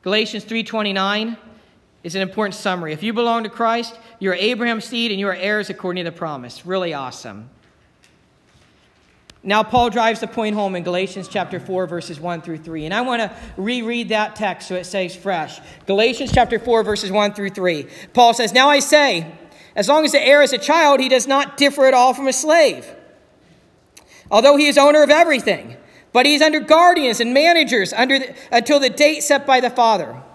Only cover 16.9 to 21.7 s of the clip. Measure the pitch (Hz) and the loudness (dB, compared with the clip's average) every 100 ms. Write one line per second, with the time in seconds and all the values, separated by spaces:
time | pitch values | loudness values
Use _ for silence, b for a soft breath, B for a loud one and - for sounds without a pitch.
16.9 | 208 202 202 208 202 196 196 180 156 131 | -4 -2 -2 -2 -4 -8 -4 -4 -4 -8
17.9 | B B - 233 233 220 226 277 285 - | B B 4 4 4 2 4 4 4 4
18.9 | 302 285 175 160 - - B B - 208 | 4 4 0 -8 -18 -20 B B -4 2
19.9 | 302 302 277 247 285 277 247 - 330 294 | 2 2 2 4 6 4 0 0 2 4
20.9 | 277 262 262 262 277 277 - 277 | 4 2 0 2 0 -2 0 0